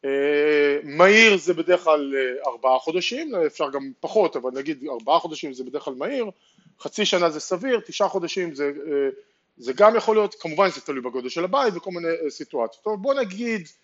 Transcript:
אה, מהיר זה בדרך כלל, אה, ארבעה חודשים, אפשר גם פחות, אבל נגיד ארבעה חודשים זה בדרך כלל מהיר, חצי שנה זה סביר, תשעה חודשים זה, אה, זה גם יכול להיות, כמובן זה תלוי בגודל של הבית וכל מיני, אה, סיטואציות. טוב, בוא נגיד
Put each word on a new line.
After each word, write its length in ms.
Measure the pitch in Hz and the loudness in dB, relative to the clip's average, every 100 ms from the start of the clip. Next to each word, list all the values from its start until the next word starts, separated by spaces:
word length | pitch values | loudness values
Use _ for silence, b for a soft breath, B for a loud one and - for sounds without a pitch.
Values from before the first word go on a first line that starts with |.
| 135 | -2
אה, 40 | 139 143 147 151 147 147 143 | 0 2 2 4 4 4 2
מהיר 540 | 151 147 185 214 226 196 | -4 6 8 10 8 6
זה 160 | 160 | 2
בדרך 300 | 165 165 180 | -2 2 2
כלל, 320 | 165 151 139 135 | 4 2 2 -2
אה, 360 | 127 127 139 | -2 -2 -6
ארבעה 280 | 120 131 131 | -2 2 2
חודשים, 560 | - 170 175 247 320 208 | 0 -4 -4 -6 -6 -2
אפשר 340 | 151 - 147 | -2 -2 -6
גם 220 | 139 135 127 | -4 -8 -10
פחות, 360 | 151 214 175 139 | -2 2 2 0
אבל 160 | 123 | -6
נגיד 300 | 131 139 143 139 | -6 -8 -8 -8
ארבעה 300 | 120 113 165 | -8 0 0
חודשים 340 | 165 151 156 | 0 -10 -10
זה 100 | 127 | -10
בדרך 200 | 127 143 | -8 -8
כלל 100 | 147 | -8
מהיר, 380 | 131 170 277 220 - b b b _ | -6 -6 -4 -6 -10 b b b _
חצי 260 | - - 208 | -12 -4 0
שנה 240 | 180 170 | 2 2
זה 100 | 151 | 0
סביר, 420 | - 180 262 233 - | -6 -4 0 -2 -2
תשעה 240 | - 196 | -2 0
חודשים 460 | 196 165 196 175 139 | 0 -4 -4 -6 -4
זה, 80 | |
אה, 460 | 143 143 151 143 135 - b b _ _ | -4 -4 -4 -2 -2 -4 b b _ _
זה 160 | 120 | -8
גם 220 | 135 208 226 | 6 6 6
יכול 200 | - 220 | 2 2
להיות, 200 | 202 - | 2 -4
כמובן 340 | 165 156 190 | -6 2 2
זה 120 | 143 | 0
תלוי 200 | - 135 | -8 -6
בגודל 280 | 127 127 127 | -6 -6 -6
של 140 | 170 | -4
הבית 300 | 180 269 254 | 0 0 0
וכל 180 | 175 196 | -2 -10
מיני, 160 | 175 170 | -6 -4
אה, 220 | 165 156 | -4 -4
סיטואציות. 540 | - 147 135 113 - | -8 -8 -4 -4 -4
טוב, 180 | 214 214 | -8 -4
בוא 120 | 240 | -2
נגיד 540 | 277 220 190 240 220 165 _ | -2 -4 -6 -4 -4 -8 _